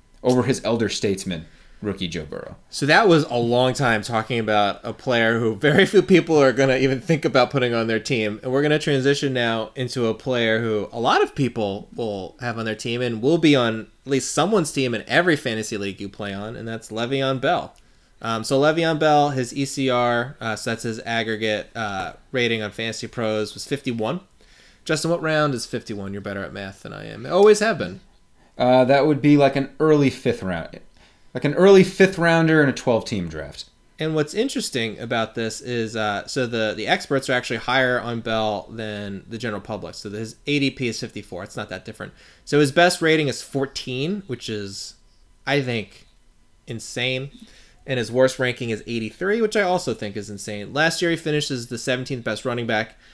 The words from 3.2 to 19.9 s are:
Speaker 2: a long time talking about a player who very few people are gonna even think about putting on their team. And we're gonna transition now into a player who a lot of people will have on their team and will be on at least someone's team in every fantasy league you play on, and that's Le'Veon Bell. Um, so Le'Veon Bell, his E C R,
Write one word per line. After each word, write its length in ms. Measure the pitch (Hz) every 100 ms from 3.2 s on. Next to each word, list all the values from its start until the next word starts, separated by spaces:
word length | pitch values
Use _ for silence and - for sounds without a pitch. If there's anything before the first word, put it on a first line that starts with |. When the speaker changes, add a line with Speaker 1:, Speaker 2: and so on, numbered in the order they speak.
| 151
Speaker 2:
a 100 | 120
long 380 | 120 120 131
time 280 | 127 127 110
talking 380 | 101 113 113 120
about 400 | 107 104 101 90
a 100 | 113
player 460 | 110 135 117 113 117
who 160 | 113 101
very 280 | - 165 190
few 160 | 196
people 400 | 180 175 165 156
are 120 | 135
gonna 240 | 120 135 131
even 240 | 131 131
think 240 | - 151 156
about 260 | 127 123
putting 220 | 139 123
on 140 | 117 113
their 120 | 110
team. 400 | - 127 107 104
And 120 | 127
we're 80 | 135
gonna 180 | 151 151
transition 540 | 156 139 135 139 139
now 380 | 127 117 113 107 135
into 320 | 123 131 113
a 60 |
player 480 | 110 131 123 113 110
who 260 | 117 107 98
a 60 | 117
lot 200 | 123 359
of 140 | 427 -
people 540 | 123 117 101 98 -
will 440 | - 113 98 90 -
have 180 | 123 113
on 60 |
their 100 | 110
team 280 | 107 120 117
and 200 | 123 110
will 160 | 131 170
be 200 | 160 139
on 300 | 117 113 101 _ 131
at 60 |
least 200 | 135 -
someone's 400 | - 175 214 156
team 240 | 143 127 110
in 80 | -
every 300 | 139 175 147
fantasy 420 | 123 110 107 107
league 220 | 101 92
you 80 | 98
play 260 | - 101
on, 220 | 98 107 113
and 100 | 113
that's 260 | 113 -
Le'Veon 500 | 107 120 135 135 131
Bell. 340 | 139 170 - - _ _ _ _
Um, 240 | 113 113 110
so 140 | 135
Le'Veon 380 | 151 160 165 151
Bell, 340 | 151 147 147
his 220 | 131 120
E 120 | 143 135
C 240 | -
R, 480 | 131